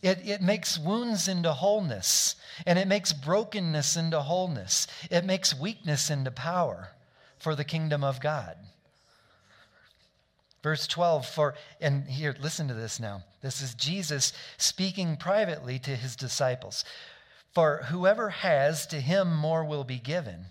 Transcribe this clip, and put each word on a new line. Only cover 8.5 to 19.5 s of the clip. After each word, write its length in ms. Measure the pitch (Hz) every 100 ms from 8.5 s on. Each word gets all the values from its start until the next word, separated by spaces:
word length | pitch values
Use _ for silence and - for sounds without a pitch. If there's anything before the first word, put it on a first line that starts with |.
| 82 101 _ _ _ _ _ _ _ _ - _ _ _ _ _ _ _ _ _ _
Verse 240 | 151 151 -
twelve, 400 | - 175 156 127
"For," 280 | - 147 143 - -
and 240 | 156 139
here, 320 | 139 135 151 135
listen 300 | 143 160 147
to 60 |
this 260 | 117 113 -
now. 220 | 110 101 90 _
This 220 | 139 127
is 120 | 135
Jesus 600 | 117 139 190 165 147 - - - -
speaking 580 | - - 190 190 175 151
privately 640 | 175 202 202 156 131 131
to 180 | 131 131
his 200 | 127 120
disciples. 680 | 123 - 131 127 98 - - - - - - - _
"For 300 | - 156 147
whoever 440 | 123 175 185 214 220
has, 580 | 180 185 147 139 156 -
to 120 | 156
him 340 | 131 190 180
more 300 | 160 151